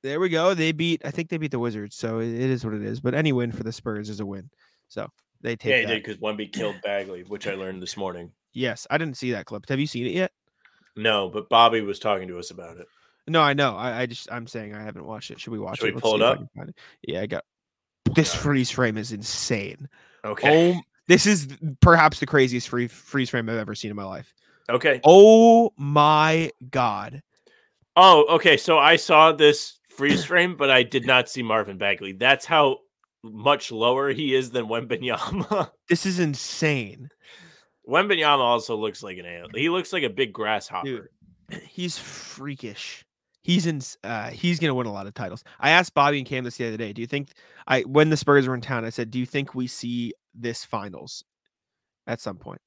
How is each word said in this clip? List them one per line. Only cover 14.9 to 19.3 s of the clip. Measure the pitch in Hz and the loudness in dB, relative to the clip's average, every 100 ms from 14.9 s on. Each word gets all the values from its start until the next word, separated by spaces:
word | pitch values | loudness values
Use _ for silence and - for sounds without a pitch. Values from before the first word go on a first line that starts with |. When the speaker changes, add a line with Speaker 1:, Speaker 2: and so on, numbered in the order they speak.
| 104 73 | -14 -14
Speaker 1:
watched | 110 - | -14 -14
it. | - | -16
Should | - | -12
we | 113 | -10
watch | 95 - | -8 -6
Speaker 2:
Should | 110 | -6
Speaker 1:
it? | |
Speaker 2:
we | |
Speaker 1:
Let's | 104 | -2
Speaker 2:
pull | 113 | -2
Speaker 1:
see | 107 | 2
Speaker 2:
it | |
Speaker 1:
if | 113 | 2
I | |
Speaker 2:
up? | - | 0
Speaker 1:
can | - - | -8 -16
find | - | -18
it. | - - _ - | -20 -20 _ -8
Yeah, | - | -8
I | 104 | -6
got, | - - _ _ _ _ _ - - | -8 -12 _ _ _ _ _ -2 2
this | 151 | 2
Speaker 2:
Got | - | 0
it. | |
Speaker 1:
freeze | 147 139 123 | 0 0 0
frame | - 123 107 | 0 0 0
is | 110 | -8
insane. | 107 104 | -10 -8